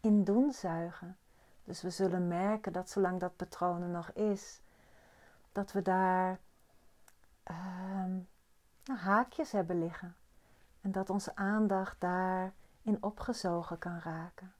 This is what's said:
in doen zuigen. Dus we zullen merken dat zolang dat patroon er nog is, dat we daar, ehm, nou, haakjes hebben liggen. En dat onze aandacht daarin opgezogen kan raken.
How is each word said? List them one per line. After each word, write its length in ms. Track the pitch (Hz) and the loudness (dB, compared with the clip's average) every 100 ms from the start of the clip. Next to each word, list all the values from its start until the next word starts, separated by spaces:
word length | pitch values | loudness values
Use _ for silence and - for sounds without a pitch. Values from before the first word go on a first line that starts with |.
| 220 | 6
in 180 | 208 | 6
doen 280 | 190 208 285 | 6 4 4
zuigen. 640 | 254 185 165 170 170 180 185 _ _ - - | 2 -4 -2 -4 -8 -14 -16 _ _ -20 -20
Dus 180 | - 185 | -12 -8
we 80 | 190 | -6
zullen 380 | 170 190 180 175 | 0 2 2 2
merken 460 | 175 196 214 208 | 2 2 0 -2
dat 160 | 180 185 | -4 -4
zolang 300 | - 185 180 | 2 2 2
dat 160 | 180 - | -4 -6
patroon 460 | - - 180 175 | -10 -2 0 0
er 60 | 175 | -2
nog 240 | 175 170 | -4 -6
is, 500 | - 214 202 - - - _ - - - - - - - | -2 0 0 -4 -20 -20 _ -20 -20 -20 -20 -20 -20 -10
dat 200 | - 196 | -6 -2
we 100 | 196 | 0
daar, 580 | 190 185 190 185 185 185 - _ _ - - _ - _ _ _ | 2 4 4 4 2 -2 -10 _ _ -20 -20 _ -20 _ _ _
ehm, 680 | - 165 185 180 185 190 185 185 180 - _ _ _ _ | -12 -10 -8 -8 -4 -2 -2 -4 -6 -20 _ _ _ _
nou, 160 | - 254 | -6 -4
haakjes 520 | 180 202 247 - 311 | 4 4 4 -2 0
hebben 280 | 208 170 180 | 0 0 0
liggen. 360 | 165 165 175 175 - - _ - - - | 0 -4 -14 -16 -20 -20 _ -20 -20 -8
En 100 | 196 | -2
dat 180 | 190 190 | -2 0
onze 260 | 196 - - | -2 -2 -4
aandacht 680 | 196 214 214 190 190 - | 0 2 4 2 0 -4
daarin 960 | 175 180 185 185 190 - - _ 226 208 | -2 0 0 0 -2 -8 -20 _ -2 0
opgezogen 800 | 208 - - 240 185 170 - 170 | 0 -6 -6 -2 0 -2 -2 -8
kan 220 | 175 170 | -6 -6
raken. 540 | 160 160 170 - 185 _ | -6 -8 -10 -14 -20 _